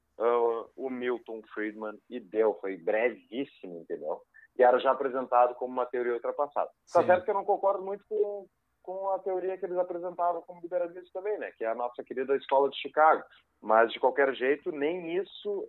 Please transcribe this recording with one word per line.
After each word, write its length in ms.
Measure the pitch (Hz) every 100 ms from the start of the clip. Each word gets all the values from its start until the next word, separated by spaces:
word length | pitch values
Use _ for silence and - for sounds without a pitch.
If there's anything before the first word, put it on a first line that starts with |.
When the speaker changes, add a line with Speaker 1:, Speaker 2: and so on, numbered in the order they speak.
| _ -
Speaker 1:
ah, 460 | 117 120 117 113 - -
o 140 | 131
Milton 520 | 127 123 120 117 113 107
Friedman 440 | - 107 107 107 104 -
e 100 | 127
deu, 360 | 95 107 110 101
foi 180 | 98 92
brevíssimo, 1000 | 85 107 123 107 - 113 139 _ 95 85
entendeu? 420 | 82 85 78 - _ _ _ -
E 60 |
era 160 | 123 123
já 120 | 131
apresentado 640 | 131 135 131 123 123 123 123
como 180 | 127
uma 120 | 127 120
teoria 280 | 123 120
ultrapassada. 560 | 117 127 127 143 - 87 _ _
Tá 100 | 175
Speaker 2:
Sim. 60 | 165
Speaker 1:
certo 160 | 180 180
que 60 |
eu 40 | 202
não 80 | 196
concordo 380 | 196 196 196
muito 220 | 190 202 -
com, 400 | 214 208 202 185 _ _ _
com 260 | - 190 196
a 80 | 190
teoria 380 | 190 185 185 185
que 80 | 185
eles 120 | 175
apresentavam 640 | 180 175 180 175 175 170
como 180 | - 175
liberalismo 480 | 170 180 170 180 180
também, 240 | 185 196 202
né? 140 | 104 -
Que 60 | 113
é 20 |
a 80 | 117
nossa 280 | 123 -
querida 320 | 120 123 131 139
escola 340 | - 135 139
de 80 | -
Chicago. 460 | 139 - 156 151 - _ _ _
Mas, 300 | 107 110 113
de 80 | 107
qualquer 340 | 131 131 139 117
jeito, 360 | 127 156 185
nem 440 | 151 147 180 165 170
isso 500 | 196 - 208 202